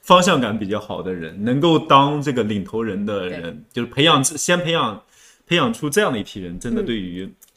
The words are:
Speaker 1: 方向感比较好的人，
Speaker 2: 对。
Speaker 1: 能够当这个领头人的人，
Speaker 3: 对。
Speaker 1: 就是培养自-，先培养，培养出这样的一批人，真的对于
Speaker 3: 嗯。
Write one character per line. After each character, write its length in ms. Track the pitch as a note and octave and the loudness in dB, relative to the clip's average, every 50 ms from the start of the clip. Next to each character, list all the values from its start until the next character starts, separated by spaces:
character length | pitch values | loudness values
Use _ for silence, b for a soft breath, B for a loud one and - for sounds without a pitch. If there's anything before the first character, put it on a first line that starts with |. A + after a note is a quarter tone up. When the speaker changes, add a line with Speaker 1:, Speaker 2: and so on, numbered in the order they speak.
Speaker 1:
方 200 | - - F#3 F3+ | 2 4 6 6
向 180 | - G3+ F3 C#3+ | 6 4 2 2
感 180 | B2 G#2+ G#2 A2 | 2 0 -2 -4
比 100 | G#2+ F#2+ | -4 -4
较 120 | G#2 G#2 | -4 -6
好 220 | G2+ - F#2 E2+ | -6 -8 -8 -8
的 100 | E2+ F#2 | -6 -6
人， 240 | F#2 F2 E2 D#2+ E2+ F#2+ | -6 -8 -8 -10 -8 -4
Speaker 2:
对。 60 | G#2 | -2
Speaker 1:
能 160 | A#2+ B2+ C#3+ | 0 0 2
够 200 | D#3 E3+ D#3+ D3+ | 4 4 4 4
当 420 | - - D3 C#3 C#3 C#3+ D3+ D3 | 4 6 6 6 6 4 2 -2
这 100 | C#3 D3+ | -4 -2
个 120 | C3 B2 G#2+ | -2 0 0
领 200 | G#2 A2 G2+ F2+ | 0 -2 -4 -6
头 200 | - - A2+ A2+ | -6 -6 -6 -4
人 200 | A2 F#2+ G2 G#2 | -4 -4 -4 -4
的 240 | G#2+ G#2 G2 F#2 F2+ | -4 -4 -4 -6 -6
人， 380 | F2 E2 E2 E2+ D#2+ D2 - - - | -8 -8 -10 -10 -12 -14 -16 -10 -8
Speaker 3:
对。 80 | B2 | -6
Speaker 1:
就 0 | |
是 60 | A#2 A#2 | -6 -4
培 120 | - C3+ C#3+ | 0 2 4
养 200 | E3 D#3 C#3 C3+ | 4 4 4 2
自-， 140 | - - C#3 | 0 -2 -2
先 220 | - - F3+ F3 | -2 0 0 0
培 120 | D3 D#3+ | 0 0
养， 320 | E3 D#3+ C#3+ A2+ G2+ G#2 b b b b b b b b b - | -2 -2 -2 -2 -4 -8 b b b b b b b b b -2
培 80 | E3+ | 0
养 180 | F3 C#3+ A#2+ A#2 | 2 2 0 0
出 160 | - - D3 | -2 -4 -2
这 120 | - G#2 | 0 2
样 120 | G#2+ C#3 C3+ | 2 2 0
的 60 | G#2+ | -2
一 40 | G2 | -6
批 160 | - - G#2 | -8 -10 -12
人， 200 | F#2 F2 E2+ F2 | -10 -10 -10 -10
真 160 | - A#2+ A#2 | -6 -4 -4
的 80 | G#3 G3+ | -2 -2
对 120 | D3 A#2 | -2 -4
于 280 | A2 F#2 F2+ F2 F#2 F#2+ | -4 -6 -6 -8 -10 -10
Speaker 3:
嗯。 120 | F#2+ - _ - - _ | -12 -14 _ -20 -20 _